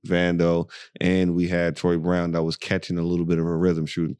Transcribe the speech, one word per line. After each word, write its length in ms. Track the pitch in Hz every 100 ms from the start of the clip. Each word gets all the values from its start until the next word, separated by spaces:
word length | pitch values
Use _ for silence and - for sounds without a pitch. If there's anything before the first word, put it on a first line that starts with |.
| -
Vando, 600 | 87 87 87 85 85 78 - - -
and 360 | 90 92 90 87
we 120 | 87
had 280 | 87 85 76
Troy 220 | 90 85
Brown 320 | 85 90 87
that 100 | 85
was 160 | 80 -
catching 400 | - 95 - 87
a 60 |
little 220 | 85 87 85
bit 120 | 82
of 80 | 82
a 100 | 82
rhythm 300 | 90 80 78
shooting 320 | - 80